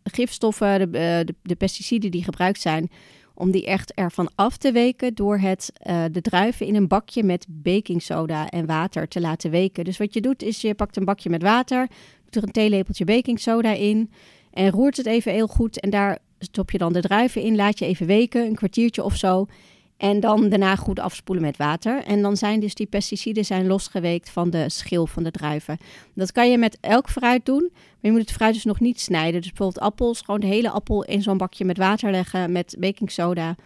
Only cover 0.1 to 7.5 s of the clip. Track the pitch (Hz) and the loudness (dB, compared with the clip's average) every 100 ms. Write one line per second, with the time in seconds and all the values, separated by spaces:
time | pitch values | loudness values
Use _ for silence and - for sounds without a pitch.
0.1 | - 247 - 226 214 208 196 185 165 165 | -4 -4 0 -2 0 2 2 2 0 0
1.1 | 170 160 160 - 175 190 - - 233 202 | 0 -2 -6 -6 -2 -2 -4 -4 -2 -2
2.1 | 175 175 - 180 202 175 160 170 - - | -4 -4 -2 0 0 -2 -2 -2 -8 -20
3.1 | - _ - 185 190 - 190 - - 180 | -20 _ -4 0 0 0 -4 -4 -4 -4
4.1 | - 170 - 208 - 277 233 240 247 247 | -2 -4 0 0 0 0 4 2 0 -4
5.1 | 220 202 208 190 190 - - - 165 165 | -2 0 2 2 0 -6 -12 -4 -2 -2
6.1 | 165 165 180 214 - 202 208 185 190 - | -2 -2 2 0 0 0 2 4 2 0
7.1 | - 202 175 - | -2 0 0 -4